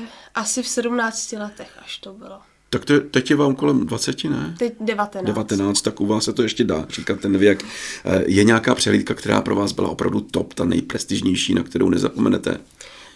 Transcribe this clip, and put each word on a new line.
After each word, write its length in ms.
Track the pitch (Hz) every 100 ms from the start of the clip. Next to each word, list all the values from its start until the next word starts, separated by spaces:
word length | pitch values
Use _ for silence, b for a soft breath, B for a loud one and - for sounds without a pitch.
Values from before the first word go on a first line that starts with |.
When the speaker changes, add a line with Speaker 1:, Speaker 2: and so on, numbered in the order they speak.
| 226 B B
Speaker 1:
asi 280 | - 208 -
v 60 | 247
sedmnácti 680 | - 233 240 226 220 - 220
letech 420 | 208 208 208 -
až 140 | - -
to 140 | -
bylo. 260 | 107 101 98 _ _ _
Speaker 2:
Tak 140 | 123
to 80 | -
je, 80 | 143
teď 300 | 143 135 127
je 60 | 147
vám 180 | 143
kolem 320 | 131 147 131 120
dvaceti, 420 | 117 - 135 160
ne? 260 | 143 156 170
Speaker 1:
Teď 140 | 240 233
devatenáct. 460 | 220 208 208 202 185
Speaker 2:
Devatenáct, 560 | - 107 101 98 101
tak 180 | - -
u 60 | 101
vás 180 | 107
se 80 | -
to 100 | 113
ještě 220 | 110 -
dá 220 | 110 80 71
říkat 320 | - - 98
ten 180 | 101 95
věk. 260 | 101 98 - B B B
Eh, 200 | - 92 -
je 180 | 95
nějaká 300 | 104 113 123
přehlídka, 400 | 123 - 104 101
která 260 | 101 101 104
pro 120 | 104
vás 180 | 101 101
byla 160 | - 95
opravdu 320 | - - 104
top, 340 | 104 - -
ta 100 | -
nejprestižnější, 880 | 87 85 87 - - 98 - 90 -
na 80 | 95
kterou 260 | 85 - 95
nezapomenete? 720 | 87 98 - 110 98 - - - - B B B